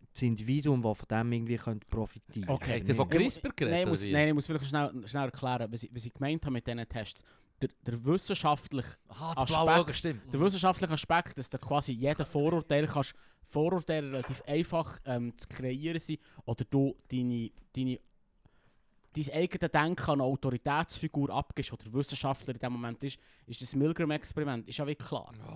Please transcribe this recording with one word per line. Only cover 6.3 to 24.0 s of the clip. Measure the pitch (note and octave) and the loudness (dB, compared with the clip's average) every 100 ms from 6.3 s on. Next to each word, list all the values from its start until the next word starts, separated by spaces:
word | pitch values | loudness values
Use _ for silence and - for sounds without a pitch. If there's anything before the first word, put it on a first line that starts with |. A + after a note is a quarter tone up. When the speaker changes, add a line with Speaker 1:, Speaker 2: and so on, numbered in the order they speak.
| D#3+ C#3+ | -2 -2
Speaker 2:
habe | |
mit | B2+ - | -2 -4
diesen | A#2 A2+ | -6 -6
Tests. | B2 G#2 - - - _ - | -6 -8 -10 -18 -20 _ -4
Der, | C3 - - | -4 -4 -6
der | A#2 B2 | -2 2
wissenschaftliche | F#3 - G3+ D#3+ D3 - C#3 - - - | 2 0 0 2 2 0 -6 -6 -10 -18
Speaker 3:
Aha, | - E3 D#3+ | -10 -4 0
das | C3 | 2
blaue | D#3 D#3+ | 4 6
Speaker 2:
Aspekt, | E3+ D3+ | 6 6
Speaker 3:
Auge, | |
stimmt. | - E3+ A#2+ B2 | 0 -2 -4 -2
Speaker 2:
der | C3 | 2
wissenschaftliche | F#3 F#3+ F#3 F3+ F3+ | 2 4 4 4 0
Aspekt, | D#3 - E3 - - | 0 2 2 2 -6
dass | B2+ | -8
du | C3 | -8
quasi | - D3 C#3+ | 0 0 2
jeden | A#2 C3+ D3+ D3+ | 0 0 0 0
Vorurteil | D3+ D3 E3+ C#3+ C#3+ D3+ | 2 2 2 2 2 2
kannst, | C#3+ C#3 - - _ | 0 -2 -6 -20 _
Vorurteile | - D3 D#3+ F#3 D#3+ D#3 C#3+ | -4 0 2 2 0 -2 -2
relativ | C3+ A#2+ C3 - | -4 -4 -6 0
einfach, | D3+ E3+ E3+ D#3 - - | 0 2 0 -2 -6 -4
ähm, | B2 A#2+ - | -2 -2 -6
zu | - | -10
kreieren | - B2+ C3 D#3 E3 | -6 -4 -2 -2 -2
sind, | - D#3 - - - | -4 -6 -10 -10 -6
oder | A#2 B2+ | -4 2
du | C3+ C#3 - - | 4 4 0 -4
deine, | B2+ B2 A#2+ A2+ - - - | -2 0 -2 -4 -8 -10 -4
deine, | C3 B2 - _ _ _ _ _ _ _ _ _ _ | -2 -4 -8 _ _ _ _ _ _ _ _ _ _
dein | - C#3 | -6 -2
eigenes | D#3 F3+ - E3+ | 0 0 0 2
Denken | D3+ D#3 F3+ - | 2 2 2 2
an | C#3+ | 2
eine | |
Autoritätsfigur | C3 C3+ C3+ B2 D3 D3 E3 - D#3+ C#3+ C#3 | 2 0 0 -2 0 0 -2 -4 -4 0 0
abgibst, | A#2+ - - C3 | -2 -4 -6 -8
die | A#2+ | -10
der | A2 | -6
Wissenschaftler | B2 C#3+ C3 C#3 C3+ - | -4 -2 -2 -2 -4 -6
in | A#2 | -6
dem | B2+ | -4
Moment | B2 A#2+ A2+ | -4 -6 -6
ist, | C#3 - - - - | -8 -10 -16 -20 -14
ist | A#2+ | -10
das | B2+ C3+ | -4 2
Milgram-Experiment, | D3+ E3 | 2 2